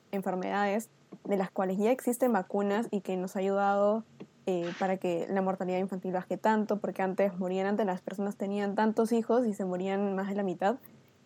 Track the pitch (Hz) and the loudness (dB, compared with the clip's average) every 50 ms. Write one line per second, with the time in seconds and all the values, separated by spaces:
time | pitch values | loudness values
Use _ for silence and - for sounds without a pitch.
0 | _ _ - 196 185 196 185 185 185 196 196 202 202 202 196 220 226 - _ _ | _ _ -4 -4 -2 -2 -2 -2 -2 -2 0 0 2 2 0 0 -2 -6 _ _
1 | _ - - - - 196 202 190 190 180 - - 190 185 190 190 202 220 262 262 | _ -20 -20 -10 -4 -2 0 0 0 0 0 -2 0 0 0 2 2 2 2 2
2 | - 247 247 - 262 254 226 190 185 - - 202 202 202 202 208 233 - - 202 | 2 0 0 2 2 2 4 2 0 0 0 0 2 2 2 0 0 0 -2 -4
3 | - - 190 185 180 185 - 202 190 196 196 196 202 202 202 202 202 208 214 220 | -4 -2 -4 -2 -4 -4 -4 -2 -2 0 2 2 2 2 4 4 4 4 2 2
4 | 220 - - - - - _ _ - - 185 175 170 175 170 - 190 185 190 185 | -2 -6 -14 -20 -20 -20 _ _ -2 -2 0 0 0 -2 -2 -2 0 0 0 0
5 | - 180 175 165 - - 190 196 190 185 190 185 190 180 185 185 190 190 196 185 | 0 0 0 0 -2 0 0 0 0 0 0 -2 -2 -2 -2 -2 -2 -2 -4 -6
6 | - 185 180 180 180 - - - - 220 220 214 208 - 214 202 - - - - | -4 -4 -4 -4 -4 -4 -4 0 2 2 2 2 2 0 -2 -2 -2 -4 -4 -2
7 | 190 190 180 - 196 202 180 175 190 180 185 190 190 196 208 208 220 190 185 185 | -2 -2 2 2 2 2 2 0 -2 -2 0 0 0 0 0 0 0 0 -2 -4
8 | - - 196 196 202 202 202 - 202 196 202 208 202 202 190 202 214 220 214 - | -4 -8 -6 -4 -4 -4 -4 -4 -6 -4 -2 -2 -2 -2 0 2 2 2 2 2
9 | 226 214 240 233 226 - 226 247 254 220 196 - 202 185 180 180 185 190 196 196 | 2 2 2 0 2 2 2 2 2 0 0 -2 -2 -2 -2 -2 -2 -2 0 0
10 | 202 202 196 190 196 196 202 202 202 190 175 - 185 196 233 - - - - - | 0 0 0 -2 -2 -2 -2 -2 -2 -2 -2 0 0 0 0 -2 -6 -18 -20 -20
11 | - _ _ _ _ | -20 _ _ _ _